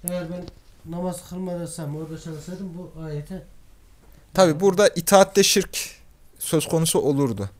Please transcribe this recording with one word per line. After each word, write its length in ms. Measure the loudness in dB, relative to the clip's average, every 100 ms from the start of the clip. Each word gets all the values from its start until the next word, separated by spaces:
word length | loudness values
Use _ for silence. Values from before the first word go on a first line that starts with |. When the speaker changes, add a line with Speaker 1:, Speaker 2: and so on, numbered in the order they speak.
| -6
Speaker 1:
Eğer 160 | -6 -6
ben 120 | -10 -12 -18 -20 -20 -12
namaz 240 | -6 -6 -8 -12
kılmadıysam 680 | -10 -8 -8 -10 -8 -8 -8
orada 240 | -10 -12
çalışsaydım 520 | -12 -14 -12 -12 -10 -12
bu 140 | -14 -12
ayete 400 | -10 -10 -10 -14 -14 -20 -20 -20 _ -20 -20 -20 _
Speaker 2:
Tabi 260 | 4 4 4
burada 280 | 2 6 4
itaatte 540 | 4 6 6 8 4
şirk 480 | 4 2 0 -8 -10 -14 -20 _ -20 -14
söz 300 | -2 -2 0
konusu 300 | 0 2 2
olurdu. 520 | 2 2 0 -2 -8 -10